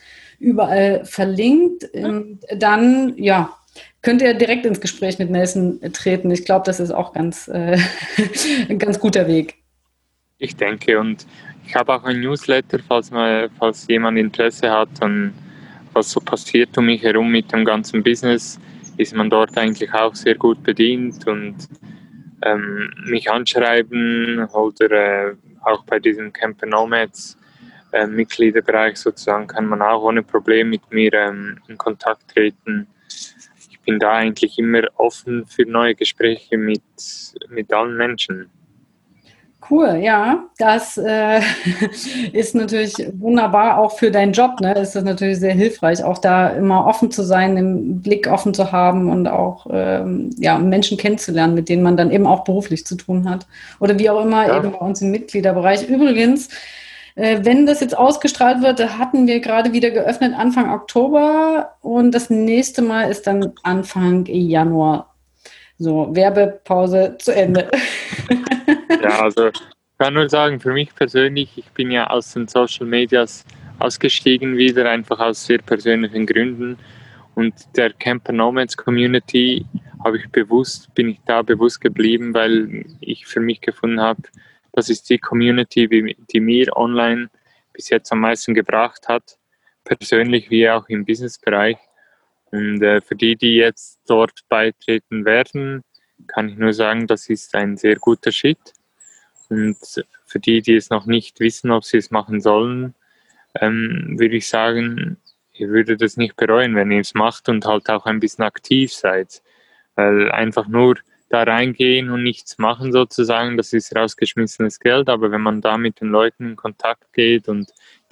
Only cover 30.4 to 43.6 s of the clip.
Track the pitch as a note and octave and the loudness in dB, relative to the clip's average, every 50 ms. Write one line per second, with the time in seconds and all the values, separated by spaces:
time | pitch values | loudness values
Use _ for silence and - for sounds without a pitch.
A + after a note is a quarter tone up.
30.4 | G2 - A2 A2 A2+ A2+ A2+ G#2 _ - A2+ A2 A2 G#2+ - G#2+ G#2 G2+ G2+ G2+ | 0 2 2 2 2 0 -2 -6 _ -6 -2 0 0 2 2 0 -2 -2 -4 -8
31.4 | G2+ G2+ G2+ - _ - A2+ G#2 - A2+ G#2+ - - A2 A2 - _ _ - - | -10 -12 -14 -14 _ -20 -14 -10 -8 -8 -6 -6 -4 -4 -4 -6 _ _ 0 2
32.4 | G#2+ G#2+ - _ - A2+ G#2+ G#2 G2+ - _ _ _ - - - - - - _ | 2 0 0 _ -8 -6 -6 -6 -6 -8 _ _ _ -20 -20 -18 -18 -20 -20 _
33.4 | - _ _ _ _ _ _ - - - A2 G#2 G#2+ G#2+ A2 A2+ A2 A2+ G#2+ - | -20 _ _ _ _ _ _ -10 -4 -2 -2 0 2 2 2 2 0 -2 -2 -2
34.4 | - G#2+ - - A#2 A#2 A#2 A#2 A2+ A2 - - A#2+ A#2+ - - - B2 A#2+ A#2+ | -2 -2 -2 -2 -2 0 2 2 0 0 0 0 0 0 -2 -4 -10 -8 -8 -8
35.4 | A2+ - - - B2 A2+ A#2 A#2 A#2+ A#2 A2+ - - - - - A#2 A2+ A2+ A2 | -8 -6 -2 -2 0 0 2 0 2 2 0 0 -2 -4 -2 0 0 0 0 -2
36.4 | - - - A2 G#2+ G#2+ G#2+ G#2 _ _ _ - - - - - - - - - | -6 -4 -4 -2 -2 -2 -4 -4 _ _ _ -20 -18 -16 -16 -16 -18 -18 -18 -20
37.4 | - - A#2+ A#2 G#2+ G#2 G#2+ G#2+ A2+ A#2+ A#2+ A#2 A#2+ A#2+ A#2+ A2 - - F#2+ F#2 | -18 -14 -10 -10 -6 -2 -2 -2 -2 -2 -2 -4 -4 -4 -4 -6 -6 -8 -8 -12
38.4 | F#2 F2+ _ _ _ _ _ _ _ _ _ _ _ _ _ _ _ _ _ _ | -12 -18 _ _ _ _ _ _ _ _ _ _ _ _ _ _ _ _ _ _
39.4 | _ _ _ _ - - C#4+ D#4 D#4+ B3+ F3 D#3+ F#3 A3 A3 G#3 G#3 A3+ C4+ F4 | _ _ _ _ -4 2 2 4 4 4 2 2 2 2 2 2 2 2 0 -2
40.4 | F4 - _ - A3+ A3 G#3+ A3+ A3 - - - G3 A3 A3 A3 G#3+ G#3+ A3 A3 | -2 -6 _ 0 2 2 2 2 0 -4 -6 -4 -2 -2 0 0 2 2 2 2
41.4 | G#3+ A3 - - - F3+ F3+ - G#3 G3+ - - - B3+ C4 B3+ B3 G3 - G#3 | 2 0 -4 -4 -4 -4 -2 -2 -2 -4 -4 -6 -12 -8 -6 -6 -6 -4 -2 -2
42.4 | A3+ A3 - A#3+ A3 G3+ G#3+ A3 G#3+ G#3 G3+ - - - G3 F#3 G3+ A3+ A#3+ A#3+ | -2 0 0 -2 -2 0 -2 -2 -2 -2 -4 -8 -10 -10 -8 -6 -2 2 2 4
43.4 | A3 G#3 F3+ G#3 | 4 4 4 4